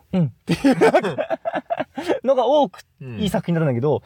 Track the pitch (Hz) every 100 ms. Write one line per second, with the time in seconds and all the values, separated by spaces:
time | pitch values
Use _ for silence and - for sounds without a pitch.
0 | _ 190 147 - - 170 277 202 427 320
1 | 403 147 - - 659 - - - - -
2 | 339 - 240 254 233 294 254 - - _
3 | 131 113 208 202 - 170 156 120 143 117